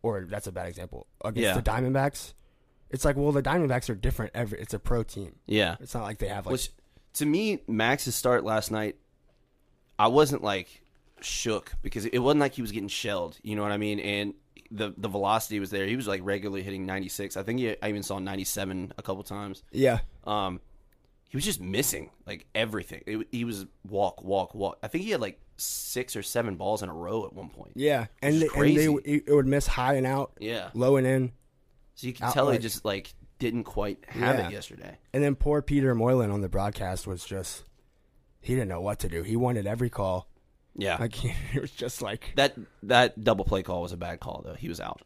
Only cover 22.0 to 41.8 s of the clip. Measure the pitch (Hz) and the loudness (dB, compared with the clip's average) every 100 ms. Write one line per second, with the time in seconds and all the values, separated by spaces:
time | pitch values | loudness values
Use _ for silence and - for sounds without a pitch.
22 | - _ - 90 - - 113 104 85 80 | -10 _ -14 -14 -6 -2 -2 -2 -8 -12
23 | - 110 - 123 117 101 95 _ 95 98 | -6 -6 -4 -4 -4 -6 -10 _ -6 0
24 | 104 - 90 98 90 107 98 - 107 165 | 0 0 -2 0 0 -4 -4 -4 -6 -4
25 | 208 185 104 - - - - - - 123 | -2 -2 -2 -6 -20 -10 -8 -6 -6 -6
26 | 127 110 101 120 117 90 98 104 98 80 | -4 -6 -2 -2 0 -2 -2 -2 -4 -8
27 | 85 110 95 - 90 - - - 147 139 | -4 -4 -4 -12 -16 -16 -14 0 2 2
28 | 110 - 139 156 156 143 147 151 156 147 | -2 -2 2 4 4 6 6 8 6 2
29 | 143 147 - 147 135 143 - - 127 139 | 2 0 6 6 8 4 4 2 4 4
30 | 131 135 139 - 107 117 92 117 123 139 | 2 0 -2 -6 -6 -6 -6 2 6 6
31 | 127 131 127 - _ _ _ _ - - | 6 4 2 -4 _ _ _ _ -20 -10
32 | 127 123 120 127 143 123 113 - 110 98 | -10 -4 0 4 4 4 0 -4 -4 -4
33 | - - - _ 123 117 110 104 104 - | -8 -20 -20 _ -2 -2 -4 -2 -2 -4
34 | - 113 113 131 87 98 - - 92 - | -10 0 2 2 0 -6 -12 -16 -18 -20
35 | _ 135 143 139 143 147 139 143 135 117 | _ 2 2 4 4 2 4 4 4 4
36 | 117 127 107 104 95 98 101 101 95 92 | 4 4 2 0 0 0 -2 -2 -4 -4
37 | - 90 - 98 90 - - _ _ _ | -6 -10 -6 -8 -8 -12 -16 _ _ _
38 | _ _ _ _ - 127 104 87 98 101 | _ _ _ _ -2 0 0 -2 -4 -2
39 | 98 82 85 113 123 120 98 117 123 - | -4 -4 -2 2 2 2 -2 0 -2 0
40 | 98 90 - - _ _ _ - 95 82 | -2 -2 -6 -20 _ _ _ -4 -2 0
41 | 117 - 120 85 139 131 - - | -2 -2 -2 -2 -2 -4 -4 -6